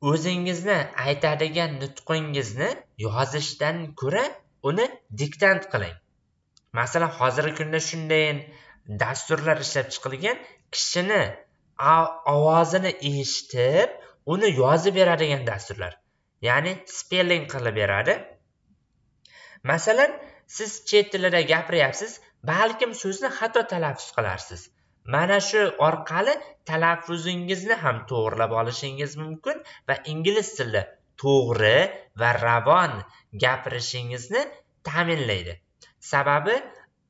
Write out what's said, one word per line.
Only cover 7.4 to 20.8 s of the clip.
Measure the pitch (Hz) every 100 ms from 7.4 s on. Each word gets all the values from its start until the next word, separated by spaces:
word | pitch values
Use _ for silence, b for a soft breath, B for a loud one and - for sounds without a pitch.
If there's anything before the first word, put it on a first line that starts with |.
| 151 156
kunda | 156 160
shunday | 160 165 156 156 156 147 - B B B - 104
dasturlar | 120 131 - 156 156 151 139
ishlab | 139 127 -
chiqilgan, | 135 135 202 254 B B _
kishini | - - 180 190 208 107 - - _ _ -
a-, | 139 160 160 - 143
ovozini | 147 156 165 160 185 185 - 143
eshitib, | 139 127 - - 127 127 160 247 - B _ -
uni | 185 214 131
yozib | 127 165 196 185
beradigan | 185 165 156 139 120
dasturlar. | 98 - 98 90 - _ _ _ _
Ya'ni | 117 131 170 185 - -
spelling | - 185 175 175 143
qilib | 135 117 107
beradi. | 101 98 117 226 - - _ _ _ _ _ _ _ _ B B B B 131
Masalan, | 160 220 240 294 - B B - -
siz | 214 -